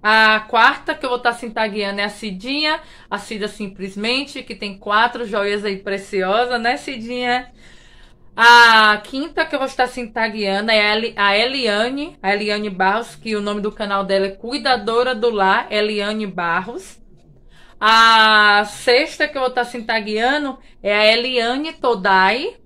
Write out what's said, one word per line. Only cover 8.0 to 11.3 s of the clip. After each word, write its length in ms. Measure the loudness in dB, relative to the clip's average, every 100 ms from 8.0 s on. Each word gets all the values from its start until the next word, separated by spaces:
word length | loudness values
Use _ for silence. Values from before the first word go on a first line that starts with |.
| -20 _ -18 4
A 640 | 8 10 8 8 6 2
quinta 400 | -4 -10 -8 -4
que 100 | -4
eu 60 | -2
vou 80 | -6
estar, 160 | -2
assim, 240 | -2 -2 -10
tagueando 640 | -4 -4 -2 -2 -2 0
é 180 | 2 2
a 60 | 0
Eli-, 180 | -4 0
a 220 | 0